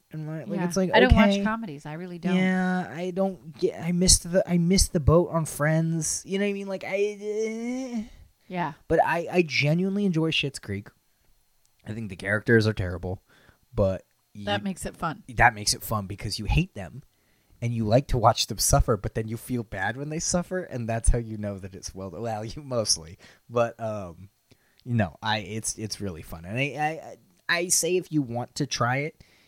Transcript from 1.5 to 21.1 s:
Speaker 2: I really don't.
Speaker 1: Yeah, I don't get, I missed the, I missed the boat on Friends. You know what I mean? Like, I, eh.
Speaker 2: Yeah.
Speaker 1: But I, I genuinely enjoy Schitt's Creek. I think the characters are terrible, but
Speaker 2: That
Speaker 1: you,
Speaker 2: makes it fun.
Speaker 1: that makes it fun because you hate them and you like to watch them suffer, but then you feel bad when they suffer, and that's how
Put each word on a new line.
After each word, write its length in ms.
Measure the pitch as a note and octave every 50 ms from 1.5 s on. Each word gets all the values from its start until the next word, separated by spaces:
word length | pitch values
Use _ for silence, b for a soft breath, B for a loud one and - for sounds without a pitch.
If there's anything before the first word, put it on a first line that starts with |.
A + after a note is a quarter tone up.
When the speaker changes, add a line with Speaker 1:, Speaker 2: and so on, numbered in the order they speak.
| A3 A#3 A3+ F#3+ C#3+ D3 -
Speaker 2:
I 80 | D3+ D3+
really 240 | D#3+ F3+ F3+ F3 E3+
don't. 160 | D#3+ F#3 F#3+
Speaker 1:
Yeah, 520 | F#3 F#3 F#3 F#3 F#3 F#3 F#3 F3+ F3+ F3+ F2
I 200 | A#2+ D#3 F3+ F#3
don't 460 | F3+ F#3 F#3+ G3 F#3 D3 - D#3+ D3+ -
get, 220 | F3+ - D#2+ F2+
I 120 | D3+ E3+ F3
missed 380 | F3 F3+ F#3 - - - F3
the, 120 | E3+ F#3 - -
I 100 | F3 F3
missed 340 | E3+ E3+ F#3+ F#3+ - - -
the 80 | F3
boat 280 | C3+ B2 D3+ F3 F3 -
on 140 | - E3 D#3
Friends. 760 | - - - C#3+ D3+ D#3+ D#3+ E3 E3 E3 E3 D3+ - - - -
You 140 | - F#3+ G3
know 60 | G3+
what 60 | G3+
I 20 | G3+
mean? 120 | G3 G3
Like, 180 | G3 F#3+ F#3 -
I, 340 | - F#3 G3+ G3+ G#3 G#3 G3+
eh. 840 | G#3 G#3 G#3 G#3+ A3 A3 A3 A3+ A#3 A#3+ B3 B3+ C4 B3+ A#3+ A3+ G#3+ b b b b b _ _ _
Speaker 2:
Yeah. 260 | - F#3 F3+ E3+ D3 D#3 - _ -
Speaker 1:
But 120 | D#3 D#3 -
I, 240 | B2+ D#3 F3 E3+ A2+
I 120 | B2 F#3 F3+
genuinely 640 | D3 B2+ A#2 C3+ D3 D#3+ F3 F#3 G3 F#3+ G3+ G#3
enjoy 240 | G3 E3+ D#3+ D#3+ D#3+
Schitt's 280 | D3+ - - C#3 - -
Creek. 300 | - - G2+ G2 G2+ - _ _ _ _ _ _ _ _ _ _ _ _ _ _ _ _ _ _ -
I 60 | - A2
think 160 | A2+ A2+ G2
the 60 | F#2
characters 500 | F2 - G2 G#2 G#2+ - - A#2 A2+ G#2+
are 60 | A2 G#2+
terrible, 500 | - G2 F2+ F2+ F2+ F2+ F#2 F#2 - _ b b b b b b b b _ -
but 320 | A2 G2+ F#2+ F#2+ F2 - _ _ _ _ _ _
Speaker 2:
That 260 | G#2 G2+ G3+ G3+ -
Speaker 1:
you, 40 | G3+
Speaker 2:
makes 220 | G3 F#3 - -
it 100 | F#3 D#3+
fun. 280 | - - E3 D3 - - - B2
Speaker 1:
that 180 | G#2 A#2 B2 A2+
makes 200 | G#2 G#2+ - -
it 80 | - -
fun 240 | - A2+ G#2+ G2
because 320 | F2+ G2+ - - G#2 G2 -
you 60 | G#2+
hate 280 | G2 - D3 F3 F#3+ -
them 280 | G#2 F#2 D#2+ - B2+ - _ _ _ _ _ _ _ _ _ - -
and 140 | - A#2+ A#2+
you 100 | A#2 A2+
like 220 | G#2 G#2+ C3 C#3+ -
to 100 | - B2+
watch 280 | G#2 B2 G#2+ - -
them 120 | - A3+ -
suffer, 380 | - - - C#3 - - A#2
but 180 | F#2+ - A2 -
then 120 | A#2 A2+ A2
you 80 | A2+
feel 260 | A2+ - - B2+ A#2+ A2
bad 320 | - - F#2+ F#2+ G#2 A#2
when 140 | C3 C#3+ D3+
they 100 | D#3 D#3+
suffer, 420 | - - - F3+ F3 - F#3 F#3 F3
and 260 | - - B2 A#2 A2
that's 200 | A2+ A2+ -
how 100 | -